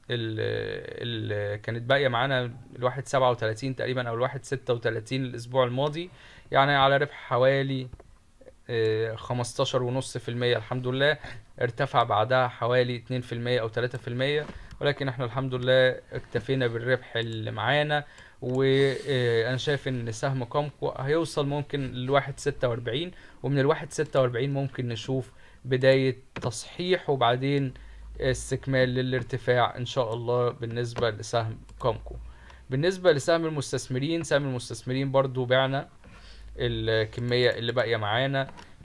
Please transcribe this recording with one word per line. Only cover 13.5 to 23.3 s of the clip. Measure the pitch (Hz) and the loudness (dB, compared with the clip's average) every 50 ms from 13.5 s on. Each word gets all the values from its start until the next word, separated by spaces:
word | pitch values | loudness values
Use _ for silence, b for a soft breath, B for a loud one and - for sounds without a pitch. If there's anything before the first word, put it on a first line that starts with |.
| 127 120 | 0 0
او | 113 113 | 0 0
تلاتة | - 117 120 120 - 117 | -2 -2 -2 -2 -4 -6
في | - 131 | -6 -6
المية، | 120 123 131 143 147 151 147 147 B B B B B B | -2 -2 0 0 0 0 -2 -4 B B B B B B
ولكن | 147 147 139 - 139 135 | 0 0 2 2 -2 -4
احنا | 120 127 127 | -2 -2 -4
الحمد | 113 117 135 135 131 127 | -2 -2 -2 -2 -2 -2
لله | 123 123 127 131 131 127 127 123 - - - | 0 4 6 6 8 6 6 4 0 -8 -10
اكتفينا | 120 117 - - - 117 107 - 135 131 123 | -10 -10 -8 -4 -4 -4 0 0 0 2 2
بالربح | 117 117 113 120 131 127 123 - - - | 0 0 -2 0 0 0 0 -2 -4 -4
اللي | 117 113 117 113 110 107 113 | -4 -4 -2 -4 -6 -6 -6
معانا. | 113 107 107 123 143 147 147 151 147 147 143 B B B B B B B | -4 -2 0 2 2 2 2 2 0 -2 -2 B B B B B B B
و، | - 127 127 131 135 135 135 135 139 135 127 - - 143 | -6 -2 0 2 4 4 6 4 4 2 2 -2 -2 -2
آه، | 135 127 123 120 117 113 110 123 | 0 0 2 2 2 2 2 0
انا | 127 | -2
شايف | 123 - 151 143 135 - 139 | -2 0 -2 -2 -2 -2 -4
ان | 131 120 117 117 | -4 -4 -4 -6
سهم | 110 - 151 139 135 131 120 | -4 -2 -2 -2 -2 -2 -4
كومكو | - - 147 151 147 - - 143 139 | -2 -2 -2 -2 -2 -6 -4 -6 -4
هيوصل | - - 131 139 151 165 160 156 - 156 143 | -4 -4 -2 0 0 0 0 0 0 -2 0
ممكن | 139 143 147 143 - - 139 135 123 | 0 -2 -2 -4 -4 -4 -4 -4 -4
لواحد | 120 127 127 131 143 139 131 139 139 - | -6 -6 -2 2 2 2 2 0 -6 -4
ستة | - 143 131 - 135 123 | -4 -4 -2 0 0 0
وأربعين، | 113 120 120 117 113 147 170 180 B B B B | 0 -2 -2 -4 -2 -2 -4 -6 B B B B